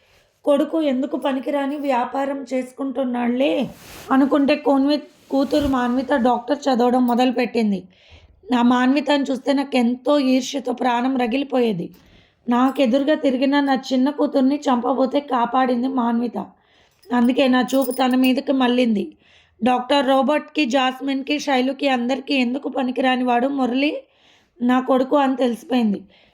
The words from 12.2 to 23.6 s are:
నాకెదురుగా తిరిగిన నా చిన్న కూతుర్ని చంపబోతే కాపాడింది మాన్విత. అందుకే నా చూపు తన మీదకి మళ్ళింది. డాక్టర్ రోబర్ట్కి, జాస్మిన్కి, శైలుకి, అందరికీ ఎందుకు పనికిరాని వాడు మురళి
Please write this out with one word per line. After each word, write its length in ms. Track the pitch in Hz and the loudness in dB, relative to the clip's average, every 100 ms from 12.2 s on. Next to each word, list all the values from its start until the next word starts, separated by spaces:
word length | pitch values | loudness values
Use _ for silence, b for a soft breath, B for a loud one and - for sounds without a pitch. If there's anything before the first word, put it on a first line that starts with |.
| b b - | b b -2
నాకెదురుగా 640 | 240 262 262 254 269 277 302 | 2 2 2 2 2 2 2
తిరిగిన 440 | 277 247 269 285 | 0 0 2 2
నా 140 | 277 269 - | 2 -2 0
చిన్న 160 | 254 269 | 0 0
కూతుర్ని 460 | 294 294 277 262 294 | 0 0 2 2 0
చంపబోతే 640 | 294 240 240 254 262 277 | 0 0 0 0 0 0
కాపాడింది 680 | 277 254 233 254 254 240 262 | -2 -2 0 0 0 0 -2
మాన్విత. 580 | 262 233 233 240 214 190 _ b b b b - | -2 -2 -2 -4 -6 -12 _ b b b b -4
అందుకే 340 | 247 240 262 262 | 0 2 2 2
నా 140 | 254 247 269 | 2 2 0
చూపు 160 | 254 | 0
తన 240 | 254 254 254 | 0 0 2
మీదకి 360 | 254 254 285 | 2 0 0
మళ్ళింది. 640 | 269 247 247 240 208 - - b b b b | 0 2 2 2 0 -4 -12 b b b b
డాక్టర్ 440 | 226 247 247 285 262 | 0 0 0 0 2
రోబర్ట్కి, 580 | 269 269 294 294 - 294 | 2 2 0 -2 -2 0
జాస్మిన్కి, 720 | 269 254 262 277 269 269 294 | 0 0 -4 -6 -4 -4 -4
శైలుకి, 480 | 294 254 262 269 277 | 0 0 0 -2 -2
అందరికీ 460 | 254 240 277 - | 0 -2 -4 -2
ఎందుకు 360 | 277 240 269 294 | -2 0 -4 -6
పనికిరాని 540 | 285 254 247 262 254 | -4 -4 0 0 0
వాడు 240 | 247 240 269 | 0 0 0
మురళి 500 | 285 | -2